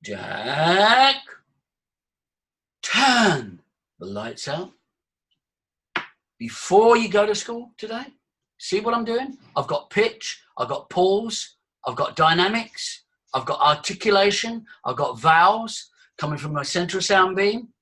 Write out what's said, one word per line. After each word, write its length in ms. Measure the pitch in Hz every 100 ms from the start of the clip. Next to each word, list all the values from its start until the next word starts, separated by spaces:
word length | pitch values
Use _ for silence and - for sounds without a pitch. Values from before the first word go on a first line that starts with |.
Jack. 1160 | - 202 - 95 110 139 160 180 208 247 269 269 - - _ _ _ _ _ _ _ _ _ _ _ _ _ _
Turn 800 | - - 269 247 214 151 113 87 _ _ _ _
the 60 | 90
lights 420 | 101 110 110 -
out. 240 | 151 185 _ _ _ _ _ _ _ _ _ _ _ _ - - _ _ _
Before 580 | 117 - - 185 226 233
you 140 | 226
go 160 | 196 208
to 100 | 208
school 380 | - 233 240 _
today, 280 | 214 226 277 _ _ _ _ _
see 220 | - 190
what 140 | 214
I'm 100 | 233
doing? 340 | 226 233 262 - _ -
I've 100 | 139
got 220 | 151 -
pitch, 520 | - 220 - - - _ -
I've 120 | 123
got 200 | 143 -
pause, 680 | - 185 196 226 220 - _ _ _ -
I've 120 | 123
got 180 | 143 -
dynamics, 880 | 160 165 185 226 220 - - - _ _ _
I've 120 | 127 -
got 140 | 139
articulation, 1040 | 147 151 - 190 226 196 202 202 226 233 220 - -
I've 100 | 123
got 240 | 139 113
vowels 680 | 143 160 180 220 226 - - _ _ _
coming 200 | 151 147
from 160 | 151
my 100 | 151
central 380 | 139 180 175 190
sound 340 | 180 196 185 185
beam. 340 | 202 226 254 _